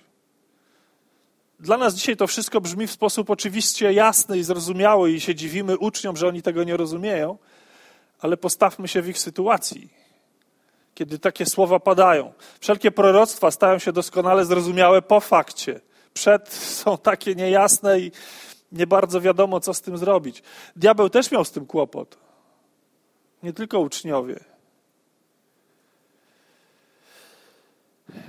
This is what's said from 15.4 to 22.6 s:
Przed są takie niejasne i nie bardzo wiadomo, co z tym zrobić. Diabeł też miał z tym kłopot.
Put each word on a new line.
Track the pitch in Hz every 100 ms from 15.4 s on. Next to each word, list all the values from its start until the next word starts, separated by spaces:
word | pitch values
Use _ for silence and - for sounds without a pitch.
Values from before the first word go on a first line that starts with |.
| - - - - _ _ _
Przed | - 202 208 208
są | - - - 214 180
takie | 226 190 202
niejasne | 180 185 196 196 - 202 190
i | 180 - - - - - _
nie | 170 175
bardzo | 196 185 180
wiadomo, | 185 180 196 185
co | 190
z | 180
tym | - 175
zrobić. | 185 190 139 - - - - -
Diabeł | 196 214 190
też | 240 254
miał | 247
z | 156
tym | 143 139
kłopot. | 160 139 143 - _ _ _ _ _